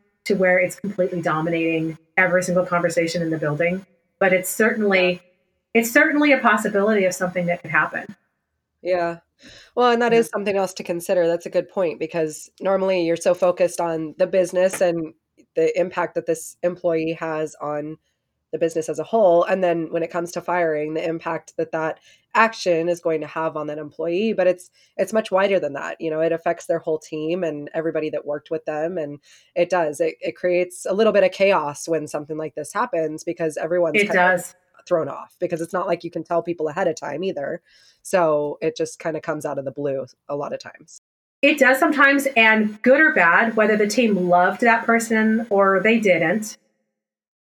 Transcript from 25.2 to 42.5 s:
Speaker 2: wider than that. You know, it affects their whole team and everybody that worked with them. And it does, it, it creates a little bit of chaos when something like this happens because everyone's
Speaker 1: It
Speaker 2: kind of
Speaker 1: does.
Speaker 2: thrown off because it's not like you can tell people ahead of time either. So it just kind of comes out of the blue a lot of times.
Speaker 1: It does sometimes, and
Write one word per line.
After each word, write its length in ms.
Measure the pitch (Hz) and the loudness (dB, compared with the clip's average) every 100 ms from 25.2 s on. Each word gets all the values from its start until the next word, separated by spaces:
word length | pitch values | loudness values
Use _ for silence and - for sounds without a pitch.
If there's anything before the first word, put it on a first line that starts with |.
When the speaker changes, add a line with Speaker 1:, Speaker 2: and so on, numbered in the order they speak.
| 220 | 0
Speaker 2:
wider 280 | 190 202 190 | 2 2 2
than 140 | 143 | -2
that. 260 | 139 165 - | -6 -10 -6
You 120 | 165 | -4
know, 100 | 156 | 0
it 100 | 165 | 0
affects 360 | 165 170 170 - | 0 -2 -4 -2
their 100 | 170 | -4
whole 220 | 165 156 | -2 -4
team 440 | - 156 156 180 | -4 -8 -4 -2
and 260 | 170 147 147 | -4 -6 -8
everybody 380 | 165 160 156 151 | -6 -4 -2 -4
that 160 | 151 143 | -6 -6
worked 240 | 147 - | -8 -6
with 120 | 160 - | -6 -6
them. 320 | 151 160 185 | -4 -4 -4
And 200 | 147 147 _ - _ - | -8 -10 _ -20 _ -2
it 160 | 175 | 0
does, 280 | 180 156 147 | 2 0 0
it, 160 | 160 - | -2 -4
it 140 | - 165 | -8 -4
creates 500 | 180 180 180 - - | 0 0 0 -4 -4
a 80 | |
little 200 | 190 220 | 0 2
bit 100 | 196 | 4
of 80 | 185 | 2
chaos 560 | - 196 185 147 143 - | 4 2 2 0 -6 -4
when 200 | 160 151 | -4 -4
something 300 | 151 147 156 | -8 -8 -8
like 160 | 156 | -8
this 180 | 151 151 | -8 -8
happens 520 | 202 247 170 156 156 | -4 -2 -2 -4 -4
because 340 | - 170 165 151 | -8 -4 -4 -4
everyone's 380 | 160 180 170 208 | -2 0 2 2
Speaker 1:
It 120 | 202 | 2
Speaker 2:
kind 120 | 190 | 4
of 180 | 180 180 | 4 2
Speaker 1:
does. 180 | - - _ _ - | -2 -16 _ _ -4
Speaker 2:
thrown 220 | 175 147 | -2 -2
off 260 | - - _ | -8 -16 _
because 200 | 175 170 | -6 -4
it's 140 | 165 | -4
not 140 | 180 175 | -4 -2
like 160 | 170 | -4
you 80 | 170 | -6
can 120 | 170 | -10
tell 200 | 160 170 | -4 -2
people 240 | 170 170 156 | -2 -4 -4
ahead 200 | 151 185 | -2 -2
of 80 | 156 | -2
time 280 | 147 143 | -6 -6
either. 380 | 190 147 139 175 _ _ _ _ | -6 -6 -6 -8 _ _ _ _
So 560 | - 190 165 151 147 143 | -2 2 2 2 0 -4
it 160 | 160 156 | -4 -4
just 220 | 160 - | -6 -6
kind 180 | 170 156 | -6 -6
of 60 | |
comes 220 | - 156 147 | -6 -6 -6
out 120 | 139 | -6
of 80 | 135 | -8
the 60 | |
blue 340 | 135 143 135 127 _ - | -6 -4 -4 -8 _ -10
a 60 | 143 | -8
lot 180 | 147 | -6
of 60 | 135 | -10
times. 420 | - - - - _ _ _ _ | -12 -20 -20 -20 _ _ _ _
Speaker 1:
It 160 | 285 311 | 2 4
does 200 | 277 262 | 4 4
sometimes, 480 | 311 294 277 277 269 226 | 2 4 4 4 2 4
and 440 | 220 | 4